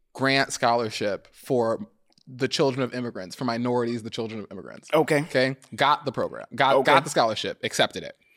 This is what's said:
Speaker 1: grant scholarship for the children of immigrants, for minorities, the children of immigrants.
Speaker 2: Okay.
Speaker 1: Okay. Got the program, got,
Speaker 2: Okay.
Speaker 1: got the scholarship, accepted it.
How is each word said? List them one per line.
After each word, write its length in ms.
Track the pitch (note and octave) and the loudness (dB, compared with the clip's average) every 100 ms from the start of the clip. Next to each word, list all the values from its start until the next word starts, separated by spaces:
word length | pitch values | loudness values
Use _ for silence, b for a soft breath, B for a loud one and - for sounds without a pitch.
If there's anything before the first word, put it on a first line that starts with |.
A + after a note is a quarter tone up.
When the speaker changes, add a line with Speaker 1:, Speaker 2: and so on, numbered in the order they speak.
| _ | _
Speaker 1:
grant 400 | - C3+ C3+ C#3 | -2 2 2 2
scholarship 720 | - B2 A#2+ A2+ - G#2 F#2 - | 0 2 2 0 -2 -4 -4 -8
for 560 | - - C3 A2+ A2+ - _ _ _ - | -14 -2 0 2 0 -6 _ _ _ -16
the 180 | B2+ C3 | -6 -2
children 360 | - C#3+ B2+ | 2 2 2
of 120 | B2 | -4
immigrants, 400 | B2 B2 A2+ F#2 | -4 -8 -8 -12
for 100 | - | -6
minorities, 580 | C3 A#2 B2 B2 A#2+ A#2+ | -4 -2 0 0 0 -4
the 80 | A2 | -6
children 300 | - A2+ A2 | -8 -8 -8
of 60 | G2 | -12
immigrants. 380 | F#2+ - - - | -14 -14 -16 0
Speaker 2:
Okay. 300 | D#3+ D3 D3+ | 2 2 2
Speaker 1:
Okay. 340 | D3 C3+ C3 C3+ - | 0 0 0 -2 -8
Got 300 | A2 C#3 D3 | 0 2 2
the 80 | C#3+ | -2
program, 320 | B2 F2+ A#1 - | -4 -4 -6 -10
got, 220 | A#2+ C3+ C3+ | 0 4 4
Speaker 2:
Okay. 80 | C3+ | 6
Speaker 1:
got 120 | D3+ | 4
the 60 | D#3 | 4
scholarship, 480 | D#3 A#2 A2 F#2+ - | 2 2 0 -4 -4
accepted 380 | A2+ - B2 F#2 | -4 0 0 0
it. 120 | E2 - B | -12 -14 B